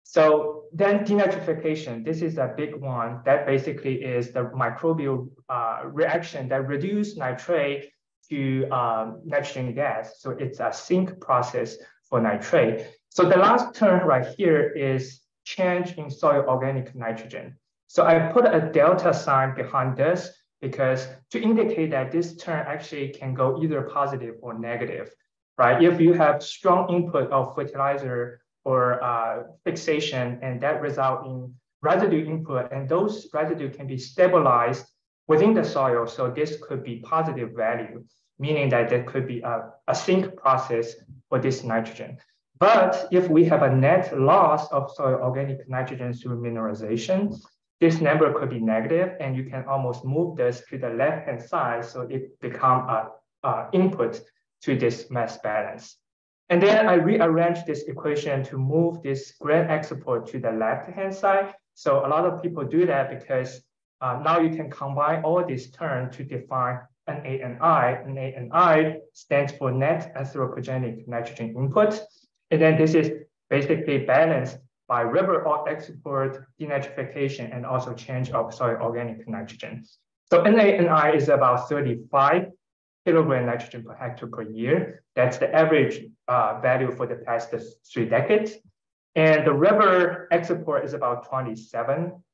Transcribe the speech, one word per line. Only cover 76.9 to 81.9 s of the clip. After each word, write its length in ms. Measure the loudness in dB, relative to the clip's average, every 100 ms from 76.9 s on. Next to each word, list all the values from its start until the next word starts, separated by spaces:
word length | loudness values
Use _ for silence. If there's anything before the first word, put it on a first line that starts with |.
| -10 -10 -4 -4 -4 -10 -10
and 100 | -4
also 280 | -4 -4
change 360 | -12 -8 -6 -4
of 240 | -4 -4
soil 240 | -4 -2 -2
organic 480 | -4 -4 -8 -10 -12
nitrogen. 580 | -10 -12 -14 -14 -14 -18 _ _ _ _
So 140 | 4
N 160 | 6 6
A 180 | 6 4
N 100 | 4
I 260 | 4 4
is 160 | 2 4
about 380 | 4 4 2 0
thirty-five 840 | -2 -2